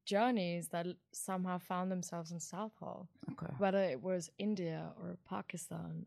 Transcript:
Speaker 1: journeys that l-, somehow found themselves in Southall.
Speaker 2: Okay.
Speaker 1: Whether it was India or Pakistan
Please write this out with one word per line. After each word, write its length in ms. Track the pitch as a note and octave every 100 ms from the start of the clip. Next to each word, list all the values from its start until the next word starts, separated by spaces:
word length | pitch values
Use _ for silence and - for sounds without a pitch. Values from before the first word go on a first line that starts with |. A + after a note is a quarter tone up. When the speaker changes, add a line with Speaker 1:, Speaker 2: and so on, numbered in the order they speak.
| -
Speaker 1:
journeys 640 | G3+ B3 A3+ F3 F3 E3
that 160 | E3+ F3
l-, 80 | F3 _
somehow 460 | - - F#3 F#3 F3+
found 340 | - F3+ F#3
themselves 400 | F#3 E3+ E3+ E3
in 80 | E3+
Southall. 720 | - F3+ G#3+ - - - F3 _ -
Speaker 2:
Okay. 200 | - D#3+ C3+
Speaker 1:
Whether 260 | G3 G3
it 180 | F#3 B2+
was 280 | F3+ F3+ E3 -
India 560 | G3+ G3+ E3+ D#3+ D#3+ -
or 180 | F3 F3+ -
Pakistan 760 | G3 - F3 - E3 E3 D#3+